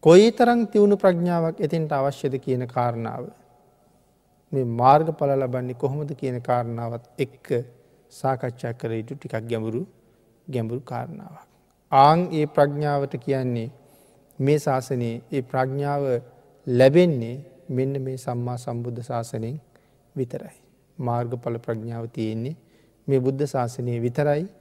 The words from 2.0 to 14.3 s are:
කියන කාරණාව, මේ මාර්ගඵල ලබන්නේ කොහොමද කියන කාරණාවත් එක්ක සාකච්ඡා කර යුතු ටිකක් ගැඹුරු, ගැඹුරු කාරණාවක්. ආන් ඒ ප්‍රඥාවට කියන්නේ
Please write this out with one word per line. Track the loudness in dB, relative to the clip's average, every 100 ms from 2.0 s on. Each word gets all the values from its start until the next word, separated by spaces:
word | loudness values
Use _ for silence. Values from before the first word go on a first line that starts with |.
| -2 -2 -4 -4
කියන | -2 -4 -2
කාරණාව, | -2 -2 -2 -8 -10 -12 -16 _ _ _ _ _ _ _ _ _ _ _
මේ | -4 -2
මාර්ගඵල | 2 6 6 4 -2 -2
ලබන්නේ | 0 -2 -4 -6 -4
කොහොමද | -4 -4 -8 -6
කියන | -6 -6
කාරණාවත් | -2 -2 -2 -6 -8 -10 -14 -8
එක්ක | -8 -8 -4 -4 -4 -16 _ _ _
සාකච්ඡා | -6 -4 -2 -4 -8 -10
කර | -8 -6
යුතු | -6 -8 -12
ටිකක් | -8 -8 -6
ගැඹුරු, | -6 -4 -6 -8 _ _ _ _ _ -8
ගැඹුරු | -6 -4 -8
කාරණාවක්. | -8 -10 -10 -14 -18 -20 -20 _ _ _ _
ආන් | 6 8 6 2
ඒ | -2 0
ප්‍රඥාවට | 2 2 2 -2 -2 -2 -6
කියන්නේ | -4 -2 -2 -4 -6 -12 _ _ _ _ _